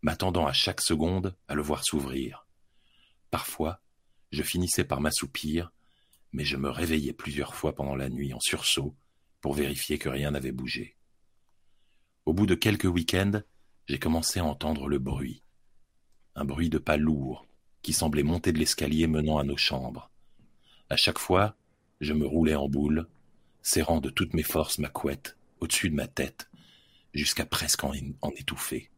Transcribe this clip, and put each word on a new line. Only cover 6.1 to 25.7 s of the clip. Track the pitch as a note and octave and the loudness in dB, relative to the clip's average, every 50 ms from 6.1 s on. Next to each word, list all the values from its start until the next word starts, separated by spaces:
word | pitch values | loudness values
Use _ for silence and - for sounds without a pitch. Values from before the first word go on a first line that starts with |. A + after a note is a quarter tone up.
| _ _ _ _ - | _ _ _ _ -6
mais | - D2 | -4 -2
je | C#2+ C#2+ | -2 -2
me | C2+ C2+ C#2+ | -2 -2 -4
réveillais | C2 - E2 E2+ D#2+ D#2 C#2+ C2+ - | -2 -2 0 0 0 0 0 -2 -6
plusieurs | - - D2 C#2 C#2+ C#2 - - | -6 -8 -6 -4 -4 -4 -6 -6
fois | - - D#2 C#2+ | -4 -4 -4 -2
pendant | - C#2+ C#2 C#2 | -2 -4 -4 -2
la | C2+ C#2 C#2 | -2 -4 -4
nuit | - - C#2+ C2+ C2 | -4 -4 -4 -6 -4
en | - | -2
sursaut | - - - - - - - - C#2 C#2 - - _ _ _ _ _ _ _ _ | -2 -2 -2 0 0 0 0 2 0 -4 -6 -10 _ _ _ _ _ _ _ _
pour | - C#2+ C#2+ | -4 -2 0
vérifier | D2 C#2+ C#2 C#2+ C#2 - - D2+ C#2+ | 0 0 0 0 -4 -2 -2 -4 -2
que | - - | -2 -2
rien | C2 C#2 C#2+ D2 D2 | -2 0 0 0 0
n'avait | C#2+ C2 C2 B1+ | -2 -2 -4 -6
bougé. | B1+ B1+ B1 - - - - _ _ _ _ _ _ _ _ _ _ _ _ _ _ _ _ _ _ _ _ _ _ _ _ _ _ _ | -6 -6 -6 -6 -8 -8 -10 _ _ _ _ _ _ _ _ _ _ _ _ _ _ _ _ _ _ _ _ _ _ _ _ _ _ _
Au | - D#2+ | 0 4
bout | F#2 G#2 | 4 4
de | - A#2 | 4 4
quelques | E2+ - A2 G#2 F#2+ - | 4 4 2 2 4 2
week-ends, | F#2+ F2 F2 E2 - - F#2 G2 G2+ G2+ G#2+ - _ _ - _ _ _ _ _ | 2 2 2 0 2 2 4 4 4 2 0 -2 _ _ -20 _ _ _ _ _
j'ai | - C#3 C3 | -4 -4 -2
commencé | - - D#2+ E2 D#2+ - - F#2+ | 0 2 2 2 2 0 0 0
à | F2 | 0
entendre | D#2 D2 C#2 - D#2 D#2+ D2 C2+ C#2 | 0 -2 -2 -2 -2 -2 0 0 0
le | D2 C#2 | 0 0
bruit. | C2 C2 - C2+ C#2 B1 - - - - _ _ _ _ _ - - _ _ _ _ _ _ _ _ _ _ | 0 -2 -4 -4 -4 -6 -8 -12 -18 -20 _ _ _ _ _ -20 -20 _ _ _ _ _ _ _ _ _ _
Un | - D2+ | -6 -6
bruit | C#2 C#2+ D2 E2+ D#2+ | -4 -2 0 0 0
de | D2+ D2+ | 0 0
pas | C#2 - D#2 | 2 2 2
lourds | D2+ D2+ D#2 D#2 C#2+ C2+ C2 B1+ - - _ _ _ _ _ _ _ - | 4 4 2 2 2 0 -4 -6 -8 -12 _ _ _ _ _ _ _ -6
qui | - D#2 | -2 -2
semblait | - - D#2 D2 D2 C#2+ | 0 0 2 2 2 2
monter | D2+ E2 F2+ - - E2 | 2 0 2 2 2 2
de | D#2 | 2
l'escalier | D#2+ - - - D2+ C#2+ D#2 D#2 E2 | 2 2 2 0 0 0 2 2 2
menant | D#2+ D#2 D2+ D2 D2+ D#2 D2+ | 4 4 2 2 2 2 2
à | C#2 | 2
nos | C#2 C#2+ C#2+ | 0 0 0
chambres. | - - C2+ C2 C2 B1 B1 - - - _ - - - - - - - _ _ _ _ - - _ _ | 0 0 0 -2 -4 -6 -8 -10 -14 -16 _ -20 -20 -20 -20 -20 -20 -20 _ _ _ _ -20 -20 _ _
À | C#2+ | 2
chaque | C#2+ - - - - | 2 4 2 2 -2
fois, | - - F2+ F#2 G2+ G#2+ - _ _ _ _ _ _ _ _ _ | 2 4 4 4 4 4 0 _ _ _ _ _ _ _ _ _
je | D2 D2 D2+ | -2 0 2
me | D#2 D2 | 2 2
roulais | C2 C#2+ E2 D#2+ D#2 D#2 | 2 4 4 4 4 4
en | C#2+ C#2+ C#2+ | 2 2 0
boule, | C#2 C#2 D2 D2 D2+ D#2 E2 - _ _ _ _ _ - _ _ _ _ _ | 0 2 2 2 2 0 0 -4 _ _ _ _ _ -20 _ _ _ _ _
serrant | - - F2 D#2+ - E2+ D#2+ | 0 2 2 4 4 2 2
de | C2+ C2 | 0 -2
toutes | - - F#2+ E2+ - | -2 -2 -2 0 0
mes | D#2+ D#2 | 0 0
forces | - - E2 D#2 - - - | 2 0 0 0 0 0 -4
ma | C#2+ C#2 | -4 -6
couette | - - - C#2+ C#2 - _ - - _ _ _ _ _ | -6 -4 -4 -4 -4 -4 _ -16 -18 _ _ _ _ _
au-dessus | F2+ E2+ | -4 -2